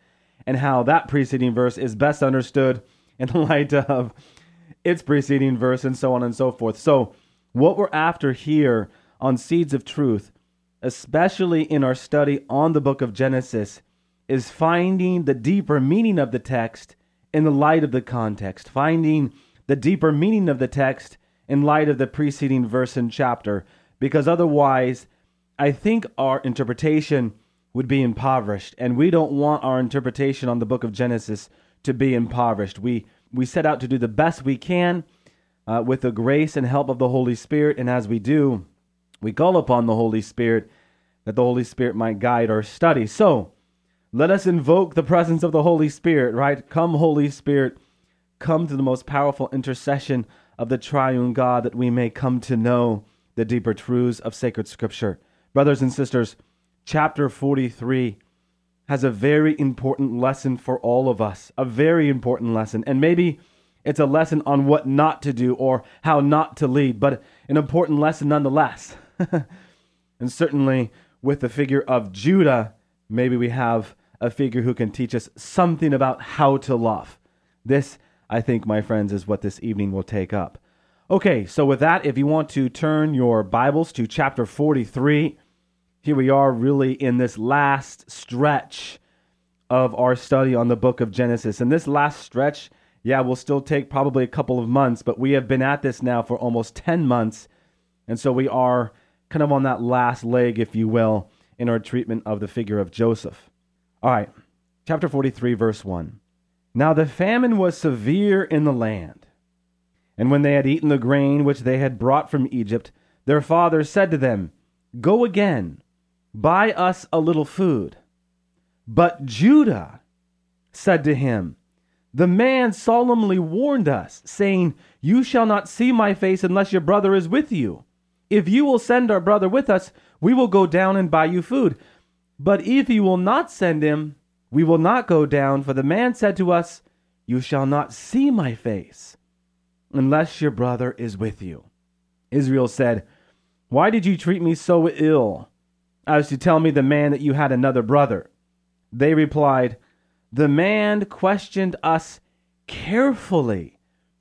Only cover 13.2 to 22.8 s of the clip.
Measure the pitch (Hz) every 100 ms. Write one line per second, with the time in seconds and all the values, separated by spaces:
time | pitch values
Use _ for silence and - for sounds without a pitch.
13.2 | 131 131 127 113 101 - _ _ _ _
14.2 | - 131 117 - 160 175 180 190 180 180
15.2 | 139 127 120 196 - 147 131 196 226 180
16.2 | 127 117 - 127 113 - - _ _ _
17.2 | _ 151 156 139 151 160 147 127 - 123
18.2 | 110 101 98 - - 135 151 165 156 156
19.2 | 131 - _ _ - 139 131 185 160 147
20.2 | 190 220 175 127 127 139 135 131 - -
21.2 | _ _ - 143 147 151 151 131 131 -
22.2 | 147 139 139 131 117 123